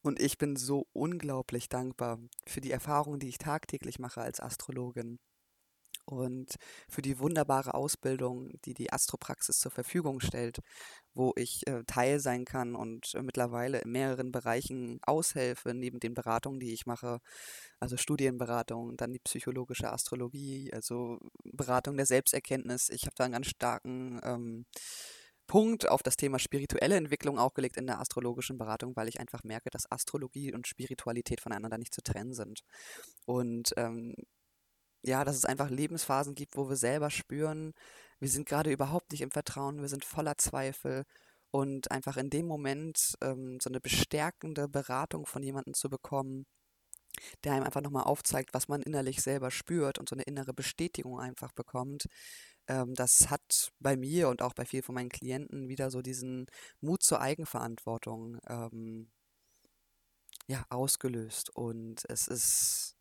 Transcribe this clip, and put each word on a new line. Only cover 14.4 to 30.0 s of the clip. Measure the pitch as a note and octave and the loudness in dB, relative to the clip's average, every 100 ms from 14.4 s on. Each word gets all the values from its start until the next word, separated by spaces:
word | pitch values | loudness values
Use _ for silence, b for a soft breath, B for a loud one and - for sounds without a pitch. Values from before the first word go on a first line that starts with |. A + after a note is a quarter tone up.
| A#2 A#2+ - C3 B2 A#2+ | 2 0 0 -4 -4 -2
aushelfe, | - D#3 E3+ - B2 B2 A#2+ A#2+ | 2 4 4 2 0 0 -2 -2
neben | B2 B2 | -4 -2
den | A#2 A#2+ | -2 -2
Beratungen, | A#2 A2+ C3+ C3+ | 2 0 0 -6
die | B2 | -4
ich | A2+ - | -4 -4
mache, | A#2 B2 A#2+ B B B B B B | -4 -4 -4 B B B B B B
also | B2 B2 | -2 0
Studienberatung, | - D3 C3+ B2 A#2+ A#2+ A#2 A#2 A#2+ B2 | 2 4 4 4 0 0 0 -4 -4 -4
dann | A#2 | -4
die | B2+ | -2
psychologische | - C3+ B2+ C3 B2 B2+ A2+ | -4 -2 -2 -2 -4 -2 -2
Astrologie, | A2 - B2+ B2 C#3 C#3 C3+ C3+ | 0 -2 -2 -2 -4 -6 -6 -6
also | A2 - A#2 A#2+ A#2+ - - | -6 -2 -2 -2 -6 -12 -16
Beratung | - - B2 B2+ C3+ C#3 | -14 -4 4 4 4 2
der | C3+ | 8
Selbsterkenntnis. | B2+ - C#3 - C3 B2 B2 - | 8 8 2 2 -2 0 0 0
Ich | B2 | 0
habe | - - | -6 2
da | B2+ | 2
einen | |
ganz | A#2+ C3+ | 4 -2
starken, | - A#2+ A#2+ - B2+ B2+ A#2+ | 2 2 2 -2 -4 -4 -4
ähm, | - B2 A#2 A2+ B2 B B B B B B B - | -2 -2 -4 -8 -10 B B B B B B B 6
Punkt | G3 A3 A#3 - | 8 8 4 6
auf | C3 | 6
das | C3 - | 6 2
Thema | C#3 C3+ | 2 2
spirituelle | - C#3 C#3 - D#3 G3 | 0 -2 0 4 6 6
Entwicklung | D3+ D3 D3 C#3 | 4 2 2 4
auch | B2+ - | 4 4
gelegt | C3 - | 0 0
in | C3 | -2
der | A2+ | -2
astrologischen | - - A#2+ B2 B2+ C3 | -2 0 -2 -2 -4 -4
Beratung, | A2 A2 B2 A#2+ | -2 -2 -2 -2
weil | A2 | -2
ich | A2 | -4
einfach | B2+ A#2+ | -8 -8
merke, | A2 A2+ B2+ | -6 -6 -6
dass | - - | -6 -6
Astrologie | B2+ | 0